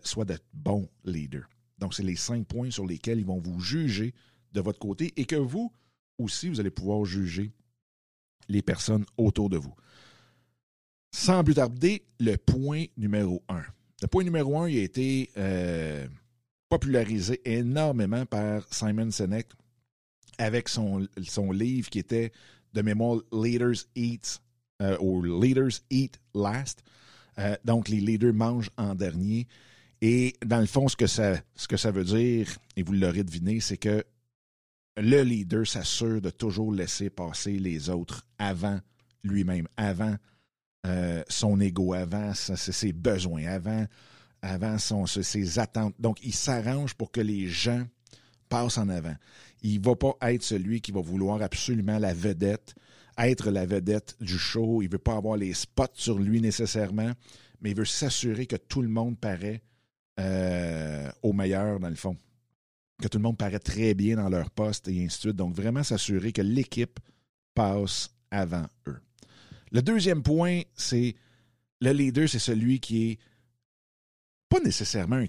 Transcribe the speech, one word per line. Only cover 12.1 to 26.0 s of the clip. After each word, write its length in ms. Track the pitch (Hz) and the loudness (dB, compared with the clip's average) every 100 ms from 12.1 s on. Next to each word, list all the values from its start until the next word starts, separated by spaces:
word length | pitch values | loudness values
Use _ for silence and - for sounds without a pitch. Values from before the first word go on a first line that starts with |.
| - | 0
le 180 | 113 98 | 2 2
point 480 | - 127 139 151 165 - | 2 2 0 -2 -4 -2
numéro 460 | 107 104 98 90 - | 0 2 2 -2 -4
un. 140 | 90 78 - _ - | -8 -8 -16 _ -8
Le 60 | - | -2
point 160 | 185 | 0
numéro 340 | 180 165 139 151 | 2 0 0 0
un, 120 | 170 | 0
il 100 | 135 | 0
a 40 | |
été, 460 | 95 131 131 135 131 - | 0 0 0 0 -2 -2
euh, 680 | 98 92 87 85 80 73 67 67 _ _ _ _ - | 0 0 0 -2 -2 -6 -8 -14 _ _ _ _ -2
popularisé 720 | 165 139 127 107 110 92 127 | 0 2 2 2 0 0 -2
énormément 800 | 123 117 120 143 156 127 98 113 - | -2 0 0 0 2 2 0 0 -2
par 400 | 104 104 107 - | -2 -2 -2 -4
Simon 380 | - 107 107 113 | -4 -2 0 -2
Sinek 360 | 107 95 107 113 - _ _ _ _ _ _ _ - | -2 -2 -2 -6 -14 _ _ _ _ _ _ _ -4
avec 320 | 110 120 - | 0 0 -2
son, 380 | - 104 95 98 - | -2 0 -2 -4 -6
son 280 | 87 - 98 | -6 -2 0
livre 380 | 95 117 131 - | 0 0 -2 -2
qui 100 | 104 | -4
était 320 | 87 117 113 - - - _ | -2 -2 -2 -6 -20 -20 _
de 80 | 110 | -2
mémoire 400 | 107 107 117 113 - | 0 2 2 0 -2
Leaders 520 | 110 117 120 120 113 - 123 | 0 2 2 2 0 -4 -4
Eat, 460 | 120 117 - - _ _ _ - | -4 -4 -8 -10 _ _ _ -2
euh, 160 | 98 95 | 0 2
ou 220 | 95 92 | 2 2
Leaders 600 | 87 85 123 131 135 - - | 2 4 4 4 2 -2 -2
Eat 300 | 131 | 0